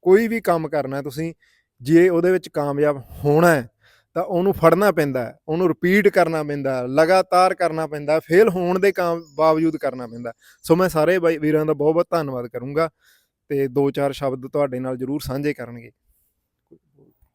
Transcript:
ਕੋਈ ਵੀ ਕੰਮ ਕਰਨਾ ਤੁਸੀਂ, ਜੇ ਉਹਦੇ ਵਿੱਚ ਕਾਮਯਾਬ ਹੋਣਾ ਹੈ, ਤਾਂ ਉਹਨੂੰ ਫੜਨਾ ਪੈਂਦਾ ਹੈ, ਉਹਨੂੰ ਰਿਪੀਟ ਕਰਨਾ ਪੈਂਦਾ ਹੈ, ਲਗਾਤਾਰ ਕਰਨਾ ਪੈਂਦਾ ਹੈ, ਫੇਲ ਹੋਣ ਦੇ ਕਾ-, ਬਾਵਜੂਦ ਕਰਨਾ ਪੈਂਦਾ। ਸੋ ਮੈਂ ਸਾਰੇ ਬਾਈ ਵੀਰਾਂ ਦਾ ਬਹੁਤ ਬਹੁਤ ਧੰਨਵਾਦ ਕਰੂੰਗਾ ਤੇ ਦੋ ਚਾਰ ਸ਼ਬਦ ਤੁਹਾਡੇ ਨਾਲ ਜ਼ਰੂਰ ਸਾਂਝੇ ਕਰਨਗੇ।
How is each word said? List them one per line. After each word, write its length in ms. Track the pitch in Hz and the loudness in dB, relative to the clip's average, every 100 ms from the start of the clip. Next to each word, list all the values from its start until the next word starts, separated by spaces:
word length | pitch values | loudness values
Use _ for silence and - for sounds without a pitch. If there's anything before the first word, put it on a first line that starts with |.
ਕੋਈ 260 | 175 190 226 | 4 4 4
ਵੀ 120 | 226 | -2
ਕੰਮ 280 | 190 170 156 | -2 -2 -2
ਕਰਨਾ 340 | 151 131 139 | -6 -6 -8
ਤੁਸੀਂ, 320 | 143 131 165 160 _ _ _ _ | -10 -8 -10 -10 _ _ _ _
ਜੇ 260 | 123 165 185 | 2 6 6
ਉਹਦੇ 240 | 170 180 | 4 2
ਵਿੱਚ 160 | 185 - | 0 -2
ਕਾਮਯਾਬ 540 | - 143 143 147 139 - - | -6 -4 0 0 -2 -8 -6
ਹੋਣਾ 300 | 147 147 175 | 0 4 6
ਹੈ, 140 | 156 117 _ _ _ _ | 4 0 _ _ _ _
ਤਾਂ 80 | - | -6
ਉਹਨੂੰ 300 | 175 180 190 | -4 -2 0
ਫੜਨਾ 400 | 190 165 185 208 | 2 4 4 2
ਪੈਂਦਾ 340 | 165 147 127 117 | 2 0 -2 -6
ਹੈ, 120 | - - | -10 -8
ਉਹਨੂੰ 200 | 160 180 | -2 -2
ਰਿਪੀਟ 400 | - 175 196 202 | 0 2 4 4
ਕਰਨਾ 340 | 190 165 160 | 4 2 0
ਪੈਂਦਾ 340 | 151 143 135 131 | -6 -6 -4 -4
ਹੈ, 100 | 123 | -2
ਲਗਾਤਾਰ 680 | 135 160 190 180 180 185 | 2 4 2 2 2 2
ਕਰਨਾ 320 | 185 175 160 156 | 2 -4 -4 -6
ਪੈਂਦਾ 260 | 147 147 | -6 -2
ਹੈ, 80 | 160 | -2
ਫੇਲ 280 | - 170 226 | 2 4 4
ਹੋਣ 300 | 180 175 185 | 2 -2 0
ਦੇ 140 | 196 | 0
ਕਾ-, 300 | 190 175 170 160 | 0 -2 -4 -8
ਬਾਵਜੂਦ 420 | 143 160 160 160 151 | 0 2 2 0 -2
ਕਰਨਾ 300 | 139 127 120 | -6 -8 -12
ਪੈਂਦਾ। 260 | 117 120 - _ _ | -14 -14 -16 _ _
ਸੋ 140 | - 165 | 0 2
ਮੈਂ 120 | 185 | 2
ਸਾਰੇ 300 | 156 151 185 | 2 2 2
ਬਾਈ 200 | 165 160 | 0 0
ਵੀਰਾਂ 280 | 151 151 156 | -2 -2 -2
ਦਾ 60 | |
ਬਹੁਤ 200 | 151 147 | -2 0
ਬਹੁਤ 140 | 160 175 | 0 0
ਧੰਨਵਾਦ 360 | 170 143 131 120 | -2 -4 -8 -10
ਕਰੂੰਗਾ 440 | 120 123 143 165 _ _ _ _ _ - | -12 -8 -4 -4 _ _ _ _ _ -6
ਤੇ 200 | 139 135 | -4 -2
ਦੋ 220 | 127 139 | 0 -2
ਚਾਰ 220 | 139 139 | 0 -4
ਸ਼ਬਦ 380 | 131 139 131 127 | -4 -6 -6 -6
ਤੁਹਾਡੇ 260 | 147 143 127 | -4 -4 -4
ਨਾਲ 180 | 131 127 | -8 -8
ਜ਼ਰੂਰ 240 | 131 147 | -6 -6
ਸਾਂਝੇ 340 | 143 135 147 | -6 -6 -6
ਕਰਨਗੇ। 360 | 143 117 120 117 _ _ _ _ _ _ _ _ 165 _ 143 _ _ _ | -6 -10 -18 -20 _ _ _ _ _ _ _ _ _ _ _ _ _ _